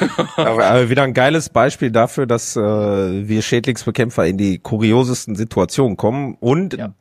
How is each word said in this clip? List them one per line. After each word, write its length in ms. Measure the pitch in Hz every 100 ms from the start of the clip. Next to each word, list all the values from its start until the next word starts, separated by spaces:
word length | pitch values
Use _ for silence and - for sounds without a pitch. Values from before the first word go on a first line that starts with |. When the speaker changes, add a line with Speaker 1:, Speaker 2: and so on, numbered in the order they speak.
Speaker 1:
<laughs> 320 | 175 - 170 -
Speaker 2:
Aber, 280 | 143 113
aber 260 | 98 123 120
wieder 120 | 131
ein 120 | 135
geiles 340 | 127 131 160 -
Beispiel 420 | 120 131 - 131
dafür, 360 | 113 120 - 123
dass, 280 | 117 -
äh, 60 | 120
wir 840 | 104 107 104 98 95 95 104 110
Schädlingsbekämpfer 840 | - 120 113 117 - 110 117 - 85
in 120 | 95
die 200 | 101 90
kuriosesten 760 | - 110 110 117 127 123 -
Situationen 640 | 101 110 - 90 - 131 92
kommen 400 | 104 135 135 -
und 360 | 117 156 190
Speaker 1:
Ja. 180 | - 107 -